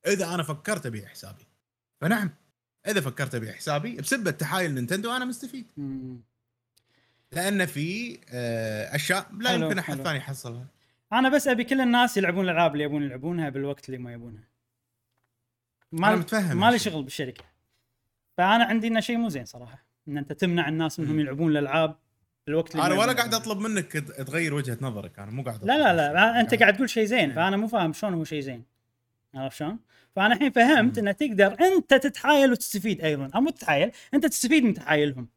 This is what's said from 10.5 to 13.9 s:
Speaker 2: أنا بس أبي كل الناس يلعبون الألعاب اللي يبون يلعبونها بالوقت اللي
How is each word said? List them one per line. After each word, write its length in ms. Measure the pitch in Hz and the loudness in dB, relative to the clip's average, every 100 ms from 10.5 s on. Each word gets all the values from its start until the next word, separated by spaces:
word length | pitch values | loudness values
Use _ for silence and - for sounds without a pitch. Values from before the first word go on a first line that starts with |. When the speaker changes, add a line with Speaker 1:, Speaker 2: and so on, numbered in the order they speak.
| 117 131 _ _ _ _ | -14 -16 _ _ _ _
Speaker 2:
أنا 160 | 220 262 | 0 2
بس 180 | 285 269 | 2 2
أبي 160 | 240 | -2
كل 180 | 240 269 | 0 0
الناس 360 | 247 240 240 202 | 2 4 2 2
يلعبون 280 | 190 180 185 | 0 0 0
الألعاب 280 | 165 165 | 2 2
اللي 100 | 147 | 2
يبون 200 | 147 147 | -2 -2
يلعبونها 460 | 143 127 147 175 151 | -4 -6 -6 -4 -4
بالوقت 400 | 135 139 139 | -4 -6 -8
اللي 80 | - | -10